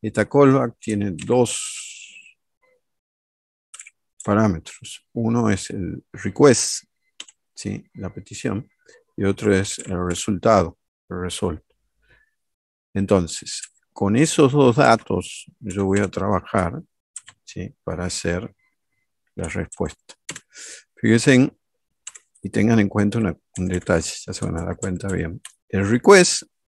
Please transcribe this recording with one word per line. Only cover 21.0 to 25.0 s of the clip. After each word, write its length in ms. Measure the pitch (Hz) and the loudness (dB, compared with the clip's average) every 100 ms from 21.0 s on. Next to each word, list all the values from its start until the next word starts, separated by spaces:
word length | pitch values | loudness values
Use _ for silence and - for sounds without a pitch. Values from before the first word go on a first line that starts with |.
| 117 113 147 | 2 4 6
en, 240 | 127 139 _ _ _ _ _ - - _ _ | 6 4 _ _ _ _ _ -20 -20 _ _
y 80 | 98 | -6
tengan 280 | 113 104 113 | 0 2 4
en 100 | 101 | 2
cuenta 300 | 104 104 117 | 0 0 0
una, 180 | 104 82 _ - | -4 -6 _ -8
un 100 | 90 | -4
detalle, 440 | 90 - 85 82 - | -4 0 0 0 -10
ya 80 | - | -12
se 120 | 98 | -8
van 140 | 95 85 | -6 -6
a 60 | |
dar 120 | 87 90 | -6 -8
cuenta 320 | 98 90 | -8 -8